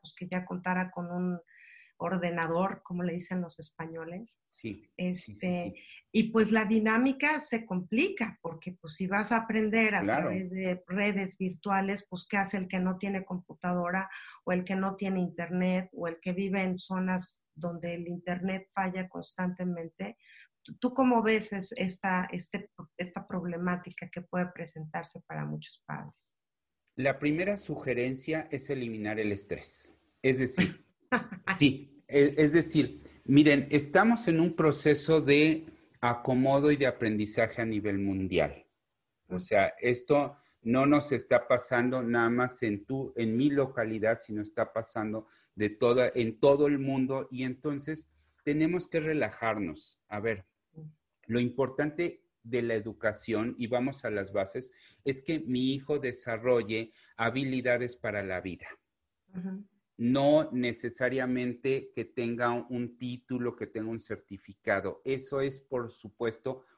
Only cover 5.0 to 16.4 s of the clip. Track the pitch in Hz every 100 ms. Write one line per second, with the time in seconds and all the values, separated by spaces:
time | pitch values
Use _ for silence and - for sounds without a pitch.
5 | 180 180 - 101 185 180 175 - - -
6 | _ 220 220 220 214 220 208 220 220 226
7 | 269 269 294 302 - 226 226 185 180 220
8 | 392 - 226 - 165 160 - 180 160 156
9 | 185 202 208 233 226 220 214 226 220 202
10 | - - 156 185 185 185 185 180 - 185
11 | 208 196 196 - 190 180 202 196 196 196
12 | - 185 - 202 190 202 185 185 185 185
13 | 202 196 190 180 - - 180 180 175 185
14 | 190 - - - - 180 180 190 190 190
15 | 196 190 175 160 170 180 185 185 185 -
16 | 170 165 185 180